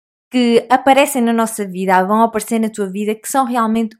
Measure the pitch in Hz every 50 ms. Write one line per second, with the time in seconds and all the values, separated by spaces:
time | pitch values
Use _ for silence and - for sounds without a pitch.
0 | _ _ _ _ _ _ - 254 240 233 233 226 - - 247 262 262 277 269 269
1 | 294 294 294 262 233 233 233 226 226 220 - - 208 190 180 185 190 185 185 185
2 | 185 185 214 220 226 226 220 214 214 - 233 226 226 214 220 - 202 185 185 202
3 | 208 208 214 214 - - - 269 269 240 247 247 226 220 220 226 226 220 - _